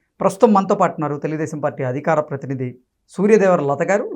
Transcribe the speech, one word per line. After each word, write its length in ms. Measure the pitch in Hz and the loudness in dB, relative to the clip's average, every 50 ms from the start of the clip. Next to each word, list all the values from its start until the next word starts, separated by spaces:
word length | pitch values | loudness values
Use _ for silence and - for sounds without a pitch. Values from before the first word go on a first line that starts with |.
| _ _ _ - | _ _ _ -4
ప్రస్తుతం 340 | - 190 185 - - 226 208 | -2 -2 2 4 4 4 6
మనతో 220 | 196 190 185 208 | 4 2 2 2
పాటు 180 | 196 190 165 - | 2 0 0 0
ఉన్నారు 260 | - 156 147 143 143 | -2 -4 -4 -4 -4
తెలుగుదేశం 400 | 143 151 156 151 156 151 156 151 | -4 -6 -4 -4 -6 -6 -6 -4
పార్టీ 240 | 139 147 135 - 139 | -4 -4 -4 -4 -4
అధికార 360 | 127 127 143 139 - 143 151 | -4 -4 -4 -2 0 0 0
ప్రతినిధి 580 | 151 - 135 135 - 131 135 127 127 123 123 - _ _ _ _ _ _ | 0 -2 -6 -10 -8 -8 -8 -6 -8 -8 -10 -12 _ _ _ _ _ _
సూర్యదేవర 520 | - - 185 214 226 214 190 190 180 160 | -6 -2 2 4 4 6 6 4 4 2
లత 220 | 143 139 143 139 170 | 2 0 -2 -2 0
గారు. 280 | 165 190 208 - 440 - | 0 0 -2 -2 -4 -6